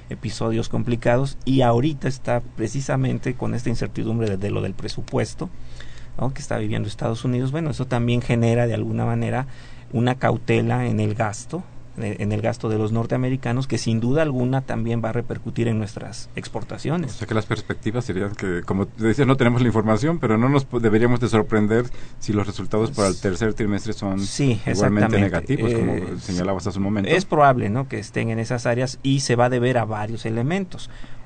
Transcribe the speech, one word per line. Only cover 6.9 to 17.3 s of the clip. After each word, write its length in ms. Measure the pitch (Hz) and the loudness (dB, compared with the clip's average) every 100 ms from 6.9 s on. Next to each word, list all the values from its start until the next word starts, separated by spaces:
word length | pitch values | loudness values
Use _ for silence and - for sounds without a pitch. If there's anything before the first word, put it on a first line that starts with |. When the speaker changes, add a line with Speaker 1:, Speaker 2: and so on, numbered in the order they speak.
| - 113 113 | -2 -2 -2
Speaker 1:
Unidos. 300 | 127 123 131 | 0 0 0
Bueno, 160 | 151 160 | -2 -2
eso 180 | - 139 | -4 -2
también 340 | 120 120 120 | 0 2 2
genera 460 | 120 120 117 117 120 | 2 2 4 4 2
de 60 | |
alguna 320 | 107 110 113 117 | 0 -2 -2 0
manera 420 | 117 113 117 135 - - - - | 0 0 -2 -4 -10 -14 -16 -6
una 220 | 113 123 127 | 0 0 2
cautela 720 | 117 113 117 113 113 123 123 | 0 0 2 2 2 0 0
en 120 | 107 | 0
el 160 | 107 107 | 0 0
gasto, 480 | 107 98 - 170 - - - - | -2 -4 -8 -8 -10 -14 -12 -8
en, 240 | 110 - | -6 -4
en 120 | 104 | -2
el 100 | 107 | 0
gasto 280 | 110 117 117 | 0 -2 0
de 100 | 110 | 0
los 120 | 107 | 0
norteamericanos, 760 | 113 117 131 127 131 120 120 131 | 0 0 0 0 -2 -2 -2 0
que 100 | 113 | -2
sin 220 | 117 113 | 0 0
duda 240 | 120 143 | 2 2
alguna 380 | 156 127 123 135 | 2 2 0 0
también 420 | 131 117 113 117 110 | -2 -4 -2 0 0
va 40 | |
a 20 | |
repercutir 560 | 117 117 117 113 120 117 | -2 -4 -6 -6 -2 0
en 100 | 110 | 0
nuestras 500 | 104 - - - - - | -2 -8 -10 -10 -10 -10
exportaciones. 760 | - 110 - 107 - 170 143 | -8 -8 -6 -6 -2 -2 -2
Speaker 2:
O 60 | - | -6
sea 80 | |
que 80 | 104 | -2